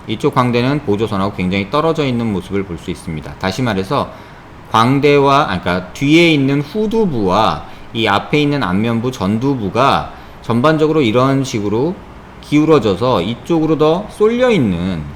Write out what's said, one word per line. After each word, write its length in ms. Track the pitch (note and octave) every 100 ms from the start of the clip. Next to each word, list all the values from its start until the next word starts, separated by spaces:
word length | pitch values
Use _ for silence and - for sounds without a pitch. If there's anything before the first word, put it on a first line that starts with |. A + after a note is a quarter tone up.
| -
이쪽 260 | A2 D3
광대는 480 | C3+ B2 A#2+ B2 D3
보조선하고 540 | B2 G2+ A2 G2+ G2 G2+
굉장히 340 | F2+ G2 G2
떨어져 360 | D3 D#3+ D#3 C#3
있는 280 | A#2 A#2
모습을 300 | F#2+ - G2
볼 160 | F#2+ E2+
수 100 | -
있습니다. 460 | E2 - D#2 D2 C#2+
다시 260 | F#2+ F#2+
말해서 480 | B2+ F#2+ F#2+ C#3 F#2+ - - - - - -
광대와, 800 | A2 A#2 C#3 C#3+ C#3+ C#3 C#3 D3+
아, 100 | F2+
그러니까 320 | F#2 F2+ F2+
뒤에 380 | - C#3 D#3+ E3+
있는 300 | D3+ C3+ C#3
후두부와 1040 | C#3+ G#3+ G#3+ A3+ G#3 A#2+ F#2+ F#2+ G#2+ D2+ - - -
이 140 | A#2 G#2+
앞에 340 | G2+ - D3
있는 220 | D3 C#3+
안면부, 480 | G2 F#2 A#2 A#2 A#2+
전두부가 1040 | B2+ F#2+ A2 C3+ C3+ G2 F2+ C3+ F#2 C#2+ - - -
전반적으로 600 | - A#2+ D3 D#3 D3+ D#3+
이런 400 | B2 A#2 C3 C3+
식으로 520 | C3 A2 G2+ G#2+ D3+ G3 - - - -
기울어져서 800 | - D3 D#3 D3+ G#2+ F#2 B2+ A2
이쪽으로 560 | F2 A#2+ - E3+ D#3 D#3
더 300 | D#3 E3+ G#3
쏠려 400 | - G#3+ A#3+ B3+
있는 540 | G#3 A#2 E2+ F2+ E2+ D2